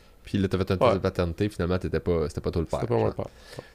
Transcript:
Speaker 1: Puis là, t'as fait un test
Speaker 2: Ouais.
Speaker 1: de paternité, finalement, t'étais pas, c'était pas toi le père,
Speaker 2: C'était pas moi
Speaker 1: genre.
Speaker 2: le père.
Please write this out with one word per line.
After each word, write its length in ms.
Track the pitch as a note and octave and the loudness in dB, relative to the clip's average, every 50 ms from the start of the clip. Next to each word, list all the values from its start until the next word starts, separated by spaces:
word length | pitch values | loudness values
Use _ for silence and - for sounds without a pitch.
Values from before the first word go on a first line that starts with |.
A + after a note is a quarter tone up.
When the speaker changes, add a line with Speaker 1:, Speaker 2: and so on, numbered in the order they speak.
| - - - - - | -20 -20 -20 -20 -8
Speaker 1:
Puis 140 | - - G2+ | -2 0 0
là, 100 | G2 F#2+ | 2 2
t'as 100 | - F#2 | 2 0
fait 120 | F#2+ - | 0 0
un 40 | G2 F2+ | 2 4
test 40 | C3+ A#2 | 4 4
Speaker 2:
Ouais. 40 | G2+ | 4
Speaker 1:
de 40 | F#2 | 4
paternité, 500 | F2 F#2+ - - F2 E2+ E2 - G#2 G#2 | 0 0 0 0 0 0 0 0 -2 -2
finalement, 280 | - - F2 E2+ F2+ F#2 | -2 -2 0 0 0 0
t'étais 220 | - D#2 - D#2 | 0 -2 -2 0
pas, 260 | - F#2 F2 E2 D2+ D2 | 0 0 0 2 0 -2
c'était 120 | - - | -4 -4
pas 100 | - F2 | -4 -2
toi 120 | E2+ E2+ | -2 -2
le 40 | D#2+ | -2
père, 140 | - - - | -2 -2 -2
Speaker 2:
C'était 80 | - A2+ | 0 0
pas 60 | A#2+ A2+ | 0 2
moi 120 | A2 G#2+ | 0 0
Speaker 1:
genre. 40 | - - | -2 -4
Speaker 2:
le 40 | - | -8
père. 400 | - - - - - - - - - | -10 -12 -16 -20 -18 -16 -16 -16 -16